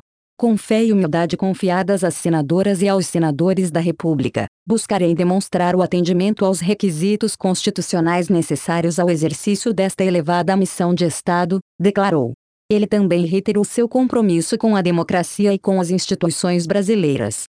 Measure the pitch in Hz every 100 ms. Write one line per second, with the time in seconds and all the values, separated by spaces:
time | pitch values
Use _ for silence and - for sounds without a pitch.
0 | - _ _ - 233 214 - 220 226 208
1 | 175 165 170 180 190 185 190 175 185 196
2 | 175 - 175 160 143 170 202 190 196 196
3 | 180 175 160 143 175 190 185 165 170 160
4 | 165 151 123 - 104 _ - 226 - 202
5 | 175 165 180 190 - 185 175 185 180 175
6 | 175 180 196 214 196 185 175 208 202 151
7 | 190 208 220 - 196 180 - 196 170 180
8 | 165 175 170 175 160 147 - 170 170 160
9 | 175 165 160 151 - 202 240 185 190 -
10 | 190 175 151 175 170 190 185 - 175 175
11 | 175 - - 175 175 190 - - 185 202
12 | 196 165 117 120 _ _ - 214 208 208
13 | 190 175 170 190 196 208 202 - 233 254
14 | 254 247 208 165 165 226 226 202 175 170
15 | 165 185 170 - 202 196 - 190 170 185
16 | - 190 175 - 185 180 165 202 190 220
17 | 156 127 107 - -